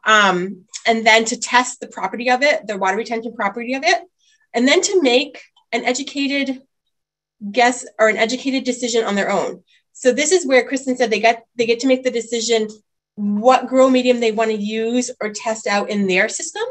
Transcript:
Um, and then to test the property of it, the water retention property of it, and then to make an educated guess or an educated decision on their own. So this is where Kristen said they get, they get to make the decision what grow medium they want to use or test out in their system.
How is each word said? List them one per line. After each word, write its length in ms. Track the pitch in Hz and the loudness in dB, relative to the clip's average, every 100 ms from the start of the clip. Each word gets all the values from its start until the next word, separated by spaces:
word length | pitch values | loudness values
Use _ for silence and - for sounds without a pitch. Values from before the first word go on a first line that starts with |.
Um, 600 | - 214 196 180 185 - _ - - | 4 4 4 2 -2 -10 _ -8 -2
and 200 | 226 226 | 0 4
then 200 | 220 226 | 4 2
to 140 | 240 | -6
test 400 | - 247 254 - | 0 0 0 -6
the 80 | 214 | -14
property 420 | - 190 220 240 | -8 -8 -4 -2
of 140 | 247 | 2
it, 240 | 285 - 208 | 2 0 -4
the 100 | 196 | -4
water 200 | 190 214 | -2 -2
retention 380 | 233 233 233 233 | -4 -6 -8 -6
property 380 | 202 220 233 | -6 -6 -6
of 100 | 262 | -2
it, 200 | 320 349 - _ _ _ _ | 0 -2 -4 _ _ _ _
and 140 | 240 254 | 0 2
then 140 | 320 | 2
to 200 | 359 392 | 2 2
make 400 | 269 240 294 - - _ _ | 2 2 0 -10 -20 _ _
an 120 | 233 | -4
educated 800 | 240 254 277 285 277 285 269 262 _ _ _ _ _ _ _ _ 202 | -2 -4 -6 -4 -4 -2 -4 -6 _ _ _ _ _ _ _ _ -6
guess 340 | 202 240 247 - - | 2 2 2 -10 0
or 100 | 220 | 2
an 80 | 202 | 2
educated 460 | 226 254 269 262 | -2 -2 -4 -4
decision 400 | 254 240 247 226 | -4 -4 -2 0
on 120 | 220 202 | 0 -2
their 160 | 190 | 0
own. 320 | 196 160 185 _ _ _ | 0 -2 -8 _ _ _
So 180 | - 254 | 0 0
this 200 | 247 302 | 2 2
is 140 | 370 277 | 2 4
where 220 | 254 240 | 2 2
Kristen 300 | 269 262 247 | -6 -4 -2
said 120 | 240 | 0
they 100 | 208 | 2
get, 260 | 226 233 _ - | 2 0 _ -4
they 100 | 226 | 0
get 140 | 233 | 2
to 60 | 262 | 2
make 160 | 254 | 2
the 80 | 254 | 0
decision 560 | 233 226 233 220 226 214 214 _ _ _ - | -4 -4 -6 0 0 -2 -8 _ _ _ -6
what 520 | 202 208 240 262 247 | -4 2 4 4 2
grow 220 | 262 262 | 4 4
medium 300 | 254 247 247 | 4 2 2
they 120 | 226 | 0
want 200 | 214 220 | 0 0
to 60 | 220 | 0
use 520 | 208 220 226 247 247 - | -2 -2 0 -2 -2 -6
or 80 | 214 | -8
test 380 | 208 - 165 220 | -6 -6 -6 -2
out 220 | 202 202 | -2 -2
in 160 | 208 196 | -2 0
their 220 | 185 214 | 2 0
system. 360 | - - 415 466 | -4 -10 -8 -8